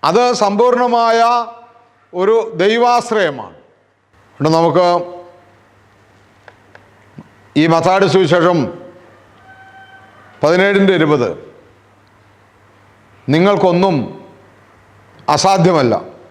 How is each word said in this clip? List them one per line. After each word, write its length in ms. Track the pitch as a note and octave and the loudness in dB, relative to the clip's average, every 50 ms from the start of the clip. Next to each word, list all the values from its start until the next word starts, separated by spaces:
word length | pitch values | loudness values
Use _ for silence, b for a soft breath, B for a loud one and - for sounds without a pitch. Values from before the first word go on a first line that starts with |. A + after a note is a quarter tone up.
| - C#3+ | -2 0
അത് 140 | E3+ A3 B3 B3 B3 - | 0 2 0 0 0 0
സമ്പൂർണമായ 760 | G#3 G3+ G3+ G#3 A#3+ B3 B3 B3 B3 A#3+ A#3 A#3 A#3 A3+ A3+ A3+ A#3 A#3 A#3+ A#3+ A#3 G#3+ - - - - _ _ _ _ _ _ _ _ - | -2 -2 0 0 0 0 2 0 0 0 0 0 0 2 2 2 2 0 0 -2 -4 -8 -14 -20 -20 -20 _ _ _ _ _ _ _ _ -8
ഒരു 220 | F3+ F#3 G3 A3+ A3+ G#3 A3 F3+ D#3+ F3+ | -4 -2 0 0 0 -2 -4 -4 -2 0
ദൈവാശ്രയമാണ്. 920 | G3+ A3 A#3 A#3+ A#3+ A#3+ A#3+ A#3 - A3 A3 G3+ D#3+ C#3 B2 G#2 F2 D#2 - _ _ _ _ _ _ _ _ _ _ _ _ _ _ _ | 0 2 2 2 2 0 0 -2 -2 -4 -2 -2 -2 -4 -8 -14 -18 -20 -20 _ _ _ _ _ _ _ _ _ _ _ _ _ _ _
ഇവിടെ 160 | - C#3 D#3 D#3+ | -4 -2 0 0
നമുക്ക് 300 | E3 E3 E3+ E3 F3+ F3+ F3 F3 F3 F3 - - - - - - - _ _ _ _ _ _ _ _ _ _ _ _ _ _ _ _ _ _ _ _ _ - - _ _ _ _ - _ _ _ _ _ _ _ - - _ _ _ _ _ _ C#3+ | 2 0 2 2 2 2 2 0 -2 -4 -8 -14 -18 -20 -20 -20 -20 _ _ _ _ _ _ _ _ _ _ _ _ _ _ _ _ _ _ _ _ _ -20 -20 _ _ _ _ -20 _ _ _ _ _ _ _ -20 -20 _ _ _ _ _ _ 0
ഈ 20 | D#3 E3 E3 | 0 2 2
മത്തായിയുടെ 360 | E3 E3 F3+ F#3 G3 G3 F3+ C3+ | 2 2 0 2 2 0 2 2
സുവിശേഷം 440 | F#3+ F#3 C#3+ E3 F3+ E3 F3+ F3 D#3+ B2+ G#2 - - - - - - - - - - _ _ _ - F#5+ F#5+ F#5+ F#5+ F#5+ F#5+ - G5 - - - - - - - - - - - - | 0 2 2 2 2 2 2 0 0 -2 -4 -8 -14 -20 -20 -20 -20 -20 -20 -20 -20 _ _ _ -20 -20 -20 -20 -20 -20 -20 -20 -20 -20 -20 -20 -20 -20 -20 -20 -20 -20 -20 -10 -4
പതിനേഴിൻ്റെ 540 | - D3+ E3+ F3+ F#3+ G3+ G3+ G3 G3 G3 F#3+ E3+ | -2 0 0 2 0 0 2 2 2 2 2 0
ഇരുപത്, 300 | D#3 D3 D3+ C3+ A#2+ G2 D#2+ - - - - - _ _ _ _ _ _ _ _ _ _ _ _ _ _ _ _ _ _ _ _ _ _ _ _ _ _ _ _ _ _ _ _ _ | 0 0 0 0 -2 -4 -6 -10 -16 -20 -20 -20 _ _ _ _ _ _ _ _ _ _ _ _ _ _ _ _ _ _ _ _ _ _ _ _ _ _ _ _ _ _ _ _ _
"നിങ്ങൾക്കൊന്നും 680 | - C#3 D#3+ F3+ G3+ G#3 F#3+ G3 F#3 E3+ F3 F#3 G3 E3+ C#3 G#2+ - - - - - - - - - _ _ _ _ _ _ _ _ _ - _ _ - - - - D3 | -2 0 2 2 2 2 2 2 0 2 0 0 0 -2 -4 -6 -8 -12 -18 -20 -20 -20 -20 -20 -20 _ _ _ _ _ _ _ _ _ -20 _ _ -20 -10 -2 -2 0
അസാധ്യമല്ല." 580 | C#3+ - F#3+ G3 F#3+ D#3+ F3+ F3 D#3 C3 A#2+ G#2+ F2 - - - - - - | 2 2 0 2 2 2 2 2 2 2 0 0 -2 -6 -10 -20 -20 -20 -20